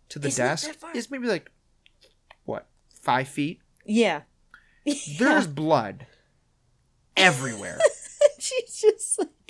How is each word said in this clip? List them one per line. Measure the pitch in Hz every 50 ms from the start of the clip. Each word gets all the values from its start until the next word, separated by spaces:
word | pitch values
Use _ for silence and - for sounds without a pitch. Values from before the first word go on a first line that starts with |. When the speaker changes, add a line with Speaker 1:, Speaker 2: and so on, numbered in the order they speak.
| _ -
Speaker 1:
to | - 147
the | 143 139
Speaker 2:
Isn't | 139 - 120
it | 127
Speaker 1:
desk | 151 165 - 302
Speaker 2:
that | 302
far? | - - 330 330
Speaker 1:
is | 240 240 -
maybe, | 277 269 240 240
like, | 208 160 - - _ _ _ _ _ _ _ _ _ _ _ _ _ _ _ - - _ _
what, | - 113 - - _ _ _ _ _ _ -
five | - - 123 127 135 135
feet? | - - 147 151 185 - _ _ _ _ _
Speaker 2:
Yeah. | - 214 226 233 196 160 143 - _ _ _ _ _ -
<laughs> | - _ _ _ _ -
Speaker 1:
There's | 294 277 - - 151 147 156 233 302 302 302 247
Speaker 2:
Yeah. | 165
Speaker 1:
blood | 143 143 156 156 156 135 110 101 98 - - - _ _ _ _ _ _ _ _ _ _ _ _ _ _ _ _ _ _ _ _ _
everywhere. | 190 190 185 165 131 135 127 113 101 - - - - 659
Speaker 2:
<laughs> | - - - - - - - 587 571 587 -
She's | - - 523 508 480 - - -
just | - 427 415 415 - - - -
like | 359 320 _ _ _ -